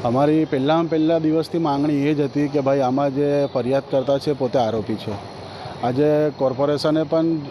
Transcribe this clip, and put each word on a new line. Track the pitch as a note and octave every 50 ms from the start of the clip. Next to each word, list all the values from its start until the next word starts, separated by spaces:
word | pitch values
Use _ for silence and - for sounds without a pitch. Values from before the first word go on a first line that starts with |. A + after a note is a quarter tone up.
| -
અમારી | A#2+ A#2 C3 C#3+ D3 D#3 D#3+ D#3+
પહેલાં, | D3+ - C3+ C3 C#3+ D#3 E3 E3+
પહેલા | D#3+ D#3+ D#3+ D#3 D#3 E3 E3
દિવસથી | D#3+ D#3 D#3 D#3+ D#3 - - E3+
માંગણી | E3+ D3+ C#3 C#3+ C#3+ D3+ D3
એ | C#3+ C#3 D3 D#3
જ | C#3+
હતી | D3 C#3 - C#3+ D3 C#3+
કે | C#3+ D3+
ભાઈ | C3+ C3+ C3+ C#3
આમાં | C3+ B2+ B2+ C3+ C#3+ C#3+ C3+
જે | C#3 D3 C#3+ C#3+ C#3+ C#3+ C3+ -
ફરિયાદ | C3 A#2 A#2+ C3+ C#3 C3 -
કરતા | - C3+ B2+ A2+ C#3 C#3
છે | - D#3 D3
પોતે | B2+ C3+ B2 G#2 C3+
આરોપી | A#2+ A2 G#2+ A2+ G2+ - A2
છે. | G2+ - A2 G#2 F2+ - - - - - - - - - - - - -
આજે | A#2+ B2 C3 D3 D3+ D3+ D3+ D3+ D3+ C#3 -
કોર્પોરેશને | C#3 C3 B2+ A#2+ C#3 C#3+ D3 C#3+ - D#3 D3+ D#3+ D#3+
પણ | D3 D#3+ D#3+ D#3+ E3 E3 D#3 C#3+ C#3